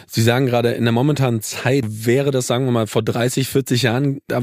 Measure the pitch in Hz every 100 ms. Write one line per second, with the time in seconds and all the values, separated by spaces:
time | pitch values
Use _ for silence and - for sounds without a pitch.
0 | - - 113 120 135 120 117 120 117 117
1 | 143 147 131 117 - - - 139 110 107
2 | 113 123 143 135 123 123 135 117 110 123
3 | 113 120 120 - 131 139 135 135 117 117
4 | 143 139 - 123